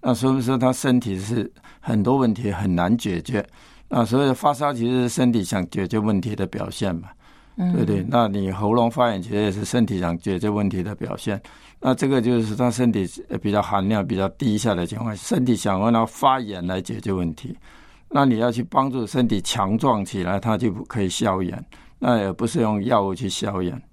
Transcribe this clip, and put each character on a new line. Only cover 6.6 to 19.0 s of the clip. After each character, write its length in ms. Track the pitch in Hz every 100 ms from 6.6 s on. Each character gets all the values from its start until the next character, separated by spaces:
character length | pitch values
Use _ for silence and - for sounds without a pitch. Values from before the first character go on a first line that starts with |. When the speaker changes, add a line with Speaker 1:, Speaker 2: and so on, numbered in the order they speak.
| 85
Speaker 1:
现 260 | - 101
嘛。 140 | 85 92 - - - - -
Speaker 2:
嗯。 140 | 180
Speaker 1:
对 80 | 175
不 60 | 110
对？ 180 | 101 98
那 220 | 120 113
你 240 | 101 95
喉 180 | 92 104
咙 200 | 117 117
发 200 | 120 120
炎 120 | 101
其 80 | 95
实 60 | 104
也 140 | 107
是 140 | 98
身 220 | 101 123 110
体 120 | 98
想 180 | 87 85
解 200 | - 92
决 80 | 104
问 220 | 104 101
题 140 | 90
的 120 | 90
表 220 | 101 104 -
现。 240 | - 101 - - - -
那 140 | -
这 120 | 254 135
个 140 | 135
就 220 | 117 123
是 120 | 110
他 160 | 107 123
身 220 | 117 123
体 160 | 104 92 - - -
比 100 | 104
较 120 | 104
寒 260 | 101 101 95
凉、 180 | 107 98
比 80 |
较 140 | 92 95
低 280 | - 135 104
下 160 | 113
的 120 | 92 87
情 120 | 104
况， 180 | 117 104
身 260 | - 190
体 140 | 123 113
想 240 | 107 95
用 100 | 107
它 140 | 117
发 340 | 113 - 139 131
炎 280 | 110 95 87
来 160 | 92
解 180 | 90 110
决 100 | -
问 240 | 95 87
题。 220 | 78 123 - - - - - -
那 160 | 196 139
你 140 | 110
要 120 | 120
去 100 | 117
帮 280 | 113 - 135
助 160 | 127